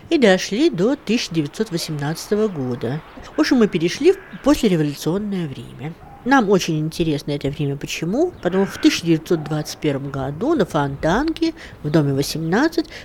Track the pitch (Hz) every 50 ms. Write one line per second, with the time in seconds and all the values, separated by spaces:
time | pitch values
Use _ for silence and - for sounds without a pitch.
0 | - - 339 311 240 202 185 185 - - 190 233 311 339 240 160 185 247 285 -
1 | - - 214 247 - - 165 160 147 143 - - 220 - 165 165 - - 156 143
2 | 143 147 160 - - - 214 208 214 214 185 147 127 127 120 135 - 117 139 160
3 | - - - - - - - - 311 - 294 247 220 185 - 170 160 175 - -
4 | 269 349 381 - - - - - - 262 294 294 - 208 180 156 151 147 143 -
5 | - 156 170 202 214 208 196 185 170 143 131 117 120 127 131 - 135 160 170 -
6 | - - - - - 233 277 269 214 180 208 170 - - 160 156 156 160 - -
7 | 170 160 147 143 - - 143 143 - 139 139 - 151 139 139 143 - - - -
8 | 160 165 202 269 349 359 - - - 180 180 190 196 - - - - 311 294 -
9 | - 165 160 156 160 - 185 160 147 147 151 151 151 - - - - 151 135 135
10 | 139 143 139 139 131 135 147 156 214 294 349 269 180 - - 156 143 139 139 -
11 | - 156 175 240 294 330 311 - 330 330 320 - - - - - - 151 151 165
12 | 143 139 135 135 139 - - 156 160 160 175 226 294 330 - 339 311 - - -